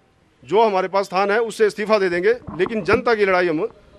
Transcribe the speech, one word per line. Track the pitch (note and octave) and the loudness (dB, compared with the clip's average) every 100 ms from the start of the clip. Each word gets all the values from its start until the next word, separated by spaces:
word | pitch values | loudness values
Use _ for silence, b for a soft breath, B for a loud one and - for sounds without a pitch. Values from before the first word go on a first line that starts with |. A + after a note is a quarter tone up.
| _ _ _ _ | _ _ _ _
जो | B2 F#3+ | -2 2
हमारे | A3+ F#3 F#3 | 2 0 -2
पास | G3 G3 | -4 -2
स्थान | F#3 G3+ | -2 0
है | G#3 | 0
उससे | A3+ - G#3+ | -2 0 0
इस्तीफा | F#3+ G#3 G#3+ | 0 0 0
दे | F#3+ | 2
देंगे, | F3 F#3+ | 0 0
लेकिन | A#3+ - D3+ G3 A3 | 0 -4 -4 -4 -2
जनता | F3 A3+ B3 A3 | 0 0 2 2
की | G3 | 2
लड़ाई | F#3 F3+ | 2 0
हम | D#3 G#3+ - - | -2 -6 -10 -20